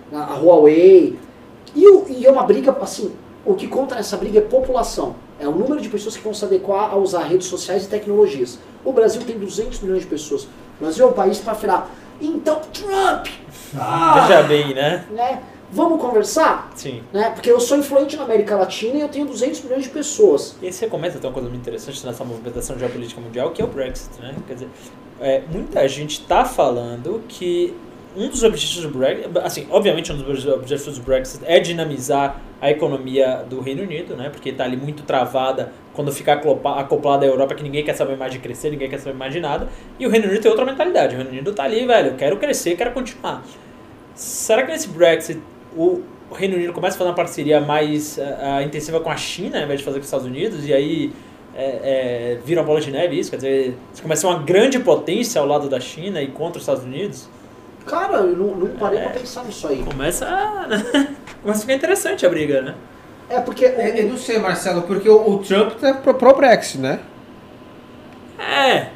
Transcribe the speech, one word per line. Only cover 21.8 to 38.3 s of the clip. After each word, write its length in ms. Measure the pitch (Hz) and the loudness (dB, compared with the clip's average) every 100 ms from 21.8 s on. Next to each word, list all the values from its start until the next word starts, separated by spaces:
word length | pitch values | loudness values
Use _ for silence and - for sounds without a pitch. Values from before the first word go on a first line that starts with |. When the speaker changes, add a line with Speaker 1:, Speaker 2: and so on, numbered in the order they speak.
| 139 131 127 | -10 -10 -10
Speaker 2:
nessa 180 | 117 | -10
movimentação 560 | 127 113 123 120 113 127 | -10 -10 -10 -8 -8 -6
geopolítica 400 | 123 123 117 - | -6 -6 -10 -12
mundial, 320 | 117 120 123 | -10 -4 -4
que 100 | 120 | -2
é 40 | 196 | -6
o 20 | |
Brexit, 440 | 135 127 127 - - | -4 -6 -8 -12 -16
né? 120 | 120 156 - | -14 -14 -12
Quer 60 | |
dizer, 160 | 123 127 - - - - - | -12 -14 -16 -20 -20 -20 -6
é, 220 | 135 135 160 | -2 0 -2
muita 340 | 165 - - 135 | -8 -4 0 0
gente 320 | 139 147 - | 0 -8 -10
tá 240 | - 190 254 | 0 2 2
falando 760 | - 143 120 120 120 139 226 - | 0 0 0 -4 -8 -8 -8 -10
que 480 | - 175 175 175 - - - - 190 | -8 -4 -2 -2 -4 -18 -20 -16 -8
um 140 | 262 | -6
dos 140 | - | 0
objetivos 400 | 226 156 - 175 156 | 2 2 -4 -6 -6
do 80 | 127 | -2
Brexit, 320 | 131 - - 175 | 0 -2 -4 -4
assim, 240 | 175 - - | -4 -6 0
obviamente 420 | 185 202 160 160 | 2 2 0 -4
um 40 | 147 | -8
dos 280 | 135 135 135 | -6 -4 -2
objetivos 500 | 127 120 139 147 131 | -2 -2 -6 -6 -10
do 60 | |
Brexit 400 | 123 131 127 - - | -2 -2 -2 -8 2
é 140 | 175 | 2
dinamizar 800 | 170 170 160 131 127 143 139 - - - | 4 -2 -4 -6 -2 0 0 -4 -14 -4
a 100 | 143 | 0
economia 720 | 151 147 135 131 131 131 127 120 | 2 0 -2 -2 2 2 0 -6
do 120 | 131 | -10
Reino 240 | 135 143 | -8 -8
Unido, 320 | 196 156 175 139 | -8 -8 -10 -10
né? 140 | 139 | -12
Porque 240 | - 135 | -10 -10
tá 100 | - | -6
ali 140 | 127 127 | -4 -4
muito 260 | 143 147 | -6 -8
travada 680 | - 139 123 135 131 135 120 - - | -2 0 0 0 0 -2 -6 -10 -14
quando 180 | - 143 | -8 -6
fica 200 | 139 - | -2 2
aclopa-, 460 | 147 147 131 143 135 | 2 2 0 0 -2
acoplada 460 | 135 147 143 139 139 | -2 0 2 4 4
à 20 | |
Europa, 260 | 131 135 | 4 0
que 80 | 143 | -2
ninguém 220 | 147 143 | -6 -4
quer 100 | 151 | -4
saber 220 | 143 135 135 | -2 -4 -4
mais 160 | 131 | -6